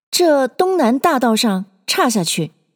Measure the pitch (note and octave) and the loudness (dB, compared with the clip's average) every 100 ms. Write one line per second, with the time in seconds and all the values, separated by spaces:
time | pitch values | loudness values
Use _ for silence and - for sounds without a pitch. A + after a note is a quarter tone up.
0 | _ - F4 C#4+ B3+ - F#4 F#4 A#3+ C4 | _ 0 2 2 0 -2 0 2 0 2
1 | F4 C#4+ A#3+ A3 A#3 F#3+ F#3+ _ - - | 0 0 0 0 0 -2 -6 _ -8 -2
2 | D4 A3 E3 - D3+ - _ | 0 0 -2 -4 -8 -10 _